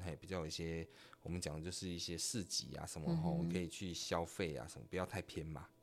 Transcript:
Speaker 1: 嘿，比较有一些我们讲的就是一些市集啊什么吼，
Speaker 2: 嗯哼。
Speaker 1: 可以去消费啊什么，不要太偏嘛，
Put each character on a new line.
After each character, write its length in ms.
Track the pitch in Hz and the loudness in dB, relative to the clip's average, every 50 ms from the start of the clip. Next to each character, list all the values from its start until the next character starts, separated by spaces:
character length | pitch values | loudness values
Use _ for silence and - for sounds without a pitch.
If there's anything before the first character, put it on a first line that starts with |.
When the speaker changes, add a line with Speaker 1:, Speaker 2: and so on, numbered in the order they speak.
| 90 | -2
Speaker 1:
嘿， 120 | 87 73 - | -4 -4 -4
比 60 | - | -4
较 140 | - 95 87 | -2 0 0
有 60 | 78 78 | 0 0
一 20 | |
些 340 | - - 82 82 82 82 82 - - - - - - - | -2 -2 0 0 0 0 -2 -4 -8 -16 -18 -18 -14 -8
我 80 | - 85 | -4 -2
们 100 | 87 90 | 0 0
讲 140 | - 78 76 | 0 0 -2
的 100 | 78 80 | -2 -2
就 60 | 90 | -2
是 160 | 90 - 98 | -2 -2 -2
一 100 | 90 87 | -2 -2
些 220 | 85 - - 85 80 | -2 -2 -2 0 0
市 240 | - - - 113 | 0 2 2 0
集 320 | 87 - - - - 67 69 | 0 0 0 0 0 -2 -4
啊 100 | 73 80 | -4 -4
什 160 | - - 82 | -4 -2 0
么 140 | 76 87 85 | 2 4 4
吼， 240 | 80 82 85 85 85 | 4 4 4 4 4
Speaker 2:
嗯 40 | 85 | 4
哼。 60 | 85 | 4
Speaker 1:
可 80 | 87 90 | 4 2
以 80 | 87 80 | 2 0
去 260 | - - 101 90 82 | -2 -2 -2 -2 -2
消 300 | - - - 92 85 85 | -2 0 2 4 4 2
费 320 | - - - 92 80 71 | 2 0 0 2 2 2
啊 100 | 62 69 | 0 -4
什 100 | 90 - | -6 -8
么， 80 | 69 55 - | -10 -6 -2
不 60 | 90 | 0
要 100 | 92 92 | 2 2
太 160 | - - 95 | 2 0 -2
偏 240 | - - - 85 78 | -4 -2 -4 -4 -2
嘛， 220 | 80 76 67 - - - - | -2 -4 -6 -8 -10 -16 -6